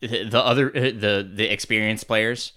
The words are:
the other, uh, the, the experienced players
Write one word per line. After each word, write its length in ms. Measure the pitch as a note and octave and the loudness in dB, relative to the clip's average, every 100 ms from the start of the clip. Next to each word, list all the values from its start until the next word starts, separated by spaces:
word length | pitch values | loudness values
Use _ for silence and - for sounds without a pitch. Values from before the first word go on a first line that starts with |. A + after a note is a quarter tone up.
the 420 | A#2 A2+ G#2+ A#2 | -6 -4 0 2
other, 260 | B2 B2+ C3+ | 4 4 2
uh, 120 | - | 0
the, 500 | B2+ A2+ G#2 G2+ G2 | 0 0 0 0 -2
the 220 | G2+ G#2+ | -2 0
experienced 540 | G2+ - A2 G#2+ G#2+ - | -2 0 0 0 -2 0
players 460 | A2 A2 A#2+ - | 0 0 -2 -8